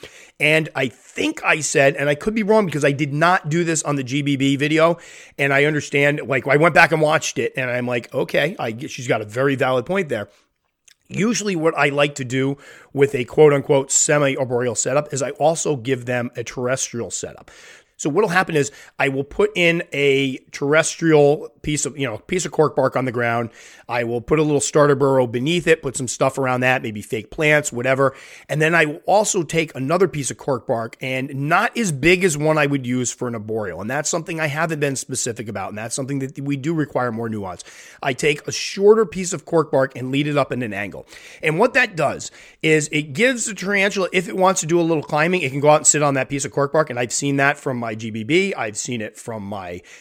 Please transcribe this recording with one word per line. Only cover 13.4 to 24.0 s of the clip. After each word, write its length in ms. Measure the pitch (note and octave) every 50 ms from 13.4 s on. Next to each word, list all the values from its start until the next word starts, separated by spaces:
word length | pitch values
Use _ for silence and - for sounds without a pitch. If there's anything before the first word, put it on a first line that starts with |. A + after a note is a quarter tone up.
| D#3 D3 C#3+ C#3 C3+ - C#3+ C3+ C3+ -
semi-arboreal 840 | - - - - D3 D3 C#3+ C3+ C3+ D3 C3 A#2+ B2+ A#2+ B2+ B2 G#2+
setup 360 | - - B2+ C3 D3 D3 -
is 120 | C#3+ B2+ C3
I 80 | C3
also 440 | C#3+ - C#3 D#3+ E3 D#3 - C#3+ D3
give 300 | B2 A2 C3+ C3 B2 A#2+
them 240 | B2+ B2 B2 A#2+ B2 -
a 80 | B2+ A2+
terrestrial 680 | - - C3+ B2 B2 C3 C3 - - - A#2 G#2+ -
setup. 400 | - - - D#2+ - - - - - - - - - - _ _ _
So 120 | - - D#3
what'll 200 | C#3 G3 A3 F3
happen 260 | F3 F#3 F#3 E3+ E3
is 160 | D3 C3+ - - - - - _
I 120 | - C#3 C#3
will 160 | C3+ C3+ C#3
put 260 | - - - G3+ G#3 -
in 280 | F#3 F3 E3+ E3 F3 F3 -
a 460 | - C#3+ C#3+ C#3 C3+ C#3 C#3 C3 C3 - _ _ -
terrestrial 960 | - C#3+ C#3 D3+ D#3+ D3+ - - - E3 D#3+ D#3 D3 C#3+ C#3+ D3+ D3 - - _ _ -
piece 220 | D3+ D3+ C#3 -
of, 120 | C3 B2
you 100 | C#3+ C#3
know, 100 | A#2+ A2
piece 280 | - - - F#3 F3+ -
of 80 | D3 -
cork 200 | - D3+ C3+ -
bark 220 | D3 C3 C3 -
on 80 | B2+ C3
the 80 | B2+
ground. 380 | A2 B2 A#2+ A#2 A#2 A#2+ A#2 A2 - - - - - - _ -
I 160 | A#2 B2